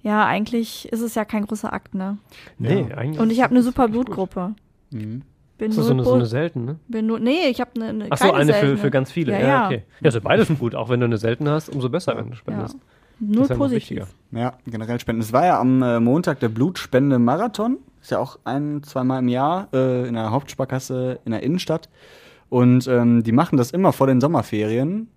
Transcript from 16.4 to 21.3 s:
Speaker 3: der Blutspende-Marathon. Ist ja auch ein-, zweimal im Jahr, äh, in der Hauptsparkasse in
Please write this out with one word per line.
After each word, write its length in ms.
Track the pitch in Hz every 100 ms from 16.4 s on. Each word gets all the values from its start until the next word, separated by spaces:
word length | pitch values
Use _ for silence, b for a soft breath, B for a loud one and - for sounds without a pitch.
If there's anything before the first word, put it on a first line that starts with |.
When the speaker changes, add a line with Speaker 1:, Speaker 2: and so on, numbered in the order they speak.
Speaker 3:
der 80 | 117 110 147 180 - 127
Blutspende-Marathon. 760 | 143 127 120 151 233 - 220 262 - _
Ist 100 | -
ja 80 | -
auch 200 | 131 -
ein-, 380 | - 135 147 147
zweimal 360 | 143 131 127 131
im 80 | 123
Jahr, 400 | 123 143 180 196
äh, 360 | 131 131 127 123
in 60 |
der 160 | 117 110
Hauptsparkasse 920 | 123 143 - 131 131 - 127 127 123
in 80 | -